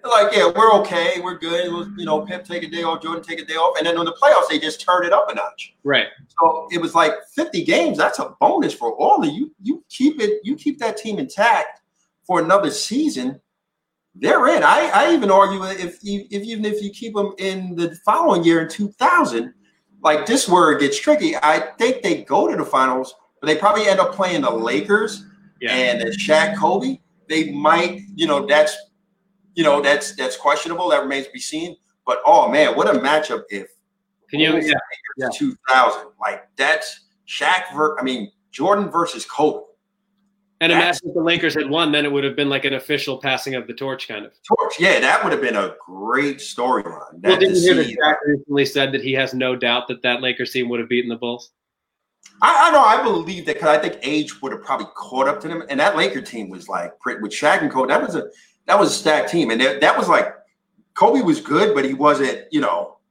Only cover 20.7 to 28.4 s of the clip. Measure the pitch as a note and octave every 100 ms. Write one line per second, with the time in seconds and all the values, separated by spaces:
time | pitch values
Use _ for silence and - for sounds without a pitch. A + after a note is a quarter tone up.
20.7 | C#3 C#3 - - D4+ E3 D#3+ D3+ D#3+ -
21.7 | - A#3 C4 G3 D#3 - C#3 - F3+ C3+
22.7 | C3+ C3 B2+ C3 - _ _ D3 D#3 G3
23.7 | A3 G3+ F#3+ F3+ - F#3 E3 B2+ A2+ A2+
24.7 | C3+ G3 G#3 G#3+ - - _ _ _ A#2+
25.7 | B2+ B2+ A#2 A2+ G2+ - D#3 F#3 G3 D#3
26.7 | C3+ C3 C3 _ _ _ D#3 D3 C#3+ D3+
27.7 | E3+ F3 - - - D#3+ C#3+